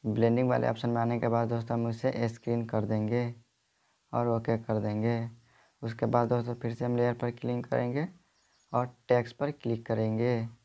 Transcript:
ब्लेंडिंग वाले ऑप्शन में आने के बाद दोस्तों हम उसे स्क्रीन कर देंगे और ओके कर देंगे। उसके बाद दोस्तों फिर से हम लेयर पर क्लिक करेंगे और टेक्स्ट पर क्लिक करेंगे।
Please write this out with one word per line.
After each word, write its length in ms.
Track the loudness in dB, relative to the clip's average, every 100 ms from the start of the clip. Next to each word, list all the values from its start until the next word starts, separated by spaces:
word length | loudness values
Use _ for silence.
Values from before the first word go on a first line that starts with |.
ब्लेंडिंग 440 | -2 2 4 4 2
वाले 200 | 2 2
ऑप्शन 220 | 0 -2
में 100 | 0
आने 180 | 0 2
के 80 | 2
बाद 200 | 2 2
दोस्तों 300 | -2 -2 -2
हम 80 | -2
उसे 420 | -2 -2 0 -2
स्क्रीन 360 | -2 -2 -2 0
कर 180 | -2
देंगे 400 | 0 0 2 0 0 -6 _ _ _ _ _ _ _
और 160 | 0 2
ओके 300 | 2 2 -2
कर 220 | 0 -2
देंगे। 340 | 0 0 0 0 -4 -10 _ _ _ _
उसके 240 | -8 -2 0
बाद 200 | 2 2
दोस्तों 260 | 0 0
फिर 200 | -4 -6
से 100 | -4
हम 120 | -2 2
लेयर 180 | 2
पर 160 | 0 -4
क्लिक 340 | -4 -4 -4 -2
करेंगे 420 | -2 0 -2 -4 -8 _ _ _ _ _
और 220 | -2 -2 -8 2
टेक्स्ट 280 | 2 2 -4
पर 140 | -4
क्लिक 340 | -4 -4 -4 -2
करेंगे। 600 | 0 2 2 2 0 -2 -10